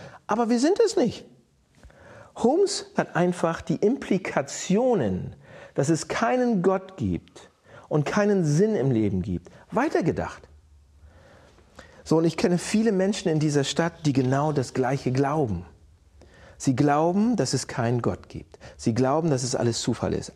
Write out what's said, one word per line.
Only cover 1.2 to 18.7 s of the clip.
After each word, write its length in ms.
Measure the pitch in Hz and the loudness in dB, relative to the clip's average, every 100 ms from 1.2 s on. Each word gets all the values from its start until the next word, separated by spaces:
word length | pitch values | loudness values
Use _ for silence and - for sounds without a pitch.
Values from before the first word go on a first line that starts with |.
| - - _ _ _ _ - - - - - - | -14 -20 _ _ _ _ -20 -20 -20 -20 -18 -2
Holmes 500 | 226 320 392 - - - | 2 4 2 -2 -4 -4
hat 180 | 156 | -2
einfach 460 | 156 180 175 165 170 | 0 0 2 -2 -2
die 160 | - 151 | -4 0
Implikationen, 1600 | 208 269 - 190 - - 135 - - 190 254 214 107 92 67 - - - - | 0 0 -2 -2 0 -4 -4 -6 0 2 2 2 0 -2 -6 -14 -20 -20 -6
dass 140 | - 143 | -2 0
es 200 | 160 - | 0 -2
keinen 540 | - 233 254 247 208 | -2 0 2 2 2
Gott 340 | 190 190 190 - | 2 0 -4 -4
gibt 540 | 104 82 - - - _ _ - - | -2 -2 -6 -20 -20 _ _ -20 -4
und 180 | 151 143 | -2 0
keinen 380 | 208 208 196 | 0 2 2
Sinn 300 | 156 147 214 | 2 2 2
im 160 | 208 135 | 2 0
Leben 320 | 113 104 95 | 2 0 -2
gibt, 260 | 95 87 - - - | -4 -6 -8 -20 -6
weitergedacht. 800 | 196 302 349 170 101 82 - - - _ - _ _ - - - - - - _ - - - | -2 0 0 0 -2 -6 -10 -20 -20 _ -20 _ _ -20 -20 -20 -20 -20 -20 _ -20 -20 -20
So, 140 | - 160 | 0 2
und 60 | |
ich 120 | 165 - | 2 2
kenne 220 | 190 175 | 0 0
viele 320 | - 214 220 | 0 0 2
Menschen 380 | 190 190 214 180 | 2 0 0 -2
in 100 | 156 | 0
dieser 260 | 151 143 | 2 0
Stadt, 280 | 135 - 170 - 151 | 0 0 -2 -2 0
die 60 | |
genau 400 | 135 127 139 151 | 2 2 0 0
das 220 | 143 123 | -2 -2
Gleiche 380 | 131 127 135 131 | -2 -2 -2 -2
glauben. 540 | 127 139 156 127 87 87 - - _ _ - - - - - | 0 0 0 -2 -4 -8 -20 -20 _ _ -20 -20 -20 -20 -4
Sie 140 | - 123 | 0 2
glauben, 580 | 147 147 165 190 220 | 2 4 2 2 2
dass 200 | 226 131 | 0 0
es 120 | 135 - | -2 -4
keinen 360 | - 117 120 | -2 0 0
Gott 260 | 113 90 - | -2 -4 -10
gibt. 280 | - - - - | -16 -16 -20 -20